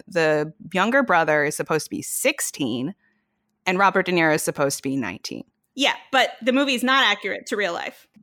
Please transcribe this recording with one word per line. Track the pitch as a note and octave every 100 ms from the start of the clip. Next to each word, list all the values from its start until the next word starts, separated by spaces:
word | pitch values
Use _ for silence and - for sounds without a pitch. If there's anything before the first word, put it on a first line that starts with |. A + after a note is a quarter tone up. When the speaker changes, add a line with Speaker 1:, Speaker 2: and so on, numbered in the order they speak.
| -
Speaker 1:
the | E3+ D#3 D3+ D#3 - -
younger | F#3 G#3 C#4
brother | A#3 F3 D#3+ D3+
is | D3 -
supposed | - D#3 -
to |
be | -
sixteen | - - C4 D#4 - - C3 A#2+ C#3+ - _ _ _ _ _ _ -
and | F#3
Robert | G3 F#3+ F3+
De |
Niro | F3+ D#3+
is | D3+
supposed | - D#3 C#3 -
to |
be | C#3 C3+
nineteen. | G#2 G2 - - - _ _
Speaker 2:
Yeah, | - C#4 - -
but | C4 A3 -
the | A#3
movie | C4 C#4
is | B3
not | A#3+ C4+ A3+
accurate | G3+ F#3+ G3+ -
to | G#3
real | F#3
life. | E3+ - - _ _